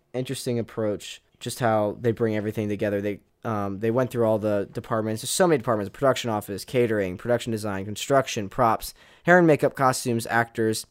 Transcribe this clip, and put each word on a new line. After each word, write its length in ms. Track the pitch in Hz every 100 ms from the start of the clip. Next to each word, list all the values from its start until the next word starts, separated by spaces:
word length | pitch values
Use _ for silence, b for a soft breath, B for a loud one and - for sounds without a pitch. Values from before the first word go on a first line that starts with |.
| _
interesting 460 | 123 127 131 131 120
approach, 640 | 110 - 107 95 - - _ _
just 200 | 120 -
how 380 | 120 107 104 -
they 120 | 120
bring 240 | 104 113 107
everything 340 | 107 113 107
together. 320 | 104 107 101
They, 180 | 101 101 _ _
um, 360 | 117 107 98 98
they 120 | 113
went 200 | 120 123
through 140 | 120 110
all 140 | 110
the 280 | 107 101 92
departments. 480 | - - 113 110 110
There's 80 | 127
so 180 | - 180
many 120 | 143
departments: 300 | 123 110 95
production 380 | - 135 120 120
office, 360 | 107 101 95 -
catering, 520 | 127 120 107 92 92
production 340 | 117 120 120
design, 340 | 110 107 95 98
construction, 640 | 101 - 135 - 117 98
props, 440 | - 117 107 - b b b -
hair 100 | 180
and 80 | 170
makeup, 300 | 143 143 -
costumes, 500 | 131 127 127 117 -
actors, 600 | 117 117 - 110 110 -